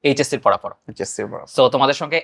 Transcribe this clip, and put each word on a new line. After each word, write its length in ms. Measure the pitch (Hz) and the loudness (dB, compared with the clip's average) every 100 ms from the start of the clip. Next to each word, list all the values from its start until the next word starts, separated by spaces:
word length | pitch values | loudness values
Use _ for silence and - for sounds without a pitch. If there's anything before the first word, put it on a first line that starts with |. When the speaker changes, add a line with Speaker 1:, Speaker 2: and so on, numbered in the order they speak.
Speaker 1:
এইচএসসির 360 | 143 139 143 127 | 0 2 0 2
পড়া 180 | - 92 | 0 0
পড়ো। 180 | - - - | -4 -14 -20
Speaker 2:
এইচএসসি 360 | - 95 - | -12 -10 -8
পড়া। 220 | 104 98 - - | -8 -10 -6 2
Speaker 1:
So 120 | 127 | 4
তোমাদের 240 | 135 135 | 4 0
সঙ্গে 280 | 143 151 160 | 0 -2 -4